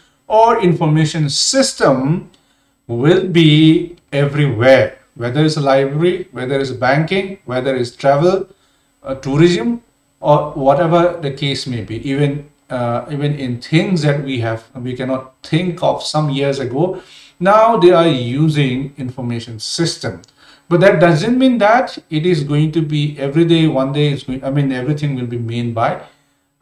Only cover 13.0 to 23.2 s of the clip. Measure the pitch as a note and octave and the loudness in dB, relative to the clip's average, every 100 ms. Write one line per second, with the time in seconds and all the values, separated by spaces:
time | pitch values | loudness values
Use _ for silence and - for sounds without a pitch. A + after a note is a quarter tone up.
13 | - C#3+ D3 C#3+ C3 A#2+ - D#3+ G3+ F3+ | -6 -4 -4 -4 -6 -8 -2 0 0 0
14 | D3 C#3+ C3+ B2+ A2+ A2 - B2+ B2 B2 | 0 -2 -4 -4 -4 -6 -10 -12 -10 -6
15 | B2+ C3 - _ - D#3+ F3+ E3 C#3 - | -6 -6 -8 _ -4 -2 -2 -2 -2 -2
16 | - D3+ D3+ C3+ C#3 C3+ A#2+ C3 F3+ - | -4 -4 -2 -2 -2 -2 -4 -2 -2 -4
17 | - - - - F3+ G#3+ A3+ A3+ F3 F3 | -14 -20 -20 -4 2 4 4 4 6 6
18 | E3 C3 A#2+ C3+ D#3+ D3 C3+ B2+ C#3 - | 4 0 -2 0 0 2 0 -2 -8 -10
19 | B2 B2 A#2+ A#2 A#2+ A2 - - D#3+ - | -12 -8 -8 -8 -10 -12 -8 -4 -4 -4
20 | A2+ F2 - _ _ _ - E3 F#3 D#3+ | -8 -10 -16 _ _ _ -2 4 4 6
21 | E3+ D3+ G#3+ B3+ C4 A#3+ G3+ A#3+ B3+ - | 4 4 2 2 2 4 4 2 0 -8
22 | - D#3 F3 E3 C#3+ D3 D#3 E3 D3 D3+ | -8 -2 0 0 0 0 0 0 -2 -2
23 | D3 C#3+ | -2 -4